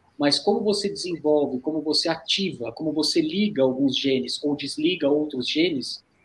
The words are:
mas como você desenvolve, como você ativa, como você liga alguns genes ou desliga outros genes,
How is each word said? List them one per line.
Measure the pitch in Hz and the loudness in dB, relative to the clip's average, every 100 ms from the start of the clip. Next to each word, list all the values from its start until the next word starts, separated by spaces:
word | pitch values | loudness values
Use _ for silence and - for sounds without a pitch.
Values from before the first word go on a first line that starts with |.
| _ - | _ 0
mas | 143 - | 2 2
como | - 226 | 2 2
você | 208 196 196 | 2 0 -2
desenvolve, | - 180 160 151 151 135 127 | -4 -6 -2 2 4 2 -2
como | 156 156 | -4 -2
você | 151 143 165 | 0 0 0
ativa, | 160 - - 190 120 117 | -2 -2 -2 -2 -4 -8
como | - 156 | -6 -4
você | 156 151 175 | 0 0 2
liga | 156 185 208 131 | 0 0 0 2
alguns | 131 127 139 - | 2 4 2 2
genes | 139 131 120 - | 0 0 -2 -4
ou | 147 143 | -2 -2
desliga | 139 - 156 180 143 | -4 -2 0 2 2
outros | 151 151 131 123 | 2 0 -4 -2
genes, | 151 175 139 - - _ _ | 0 0 0 -6 -12 _ _